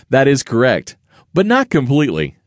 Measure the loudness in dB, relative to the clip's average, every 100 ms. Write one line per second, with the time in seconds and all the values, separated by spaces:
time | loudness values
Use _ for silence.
0 | _ 2 2 0 -2 0 0 0 -6 -20
1 | _ _ _ -2 0 0 0 -2 0 0
2 | 0 -4 -6 -10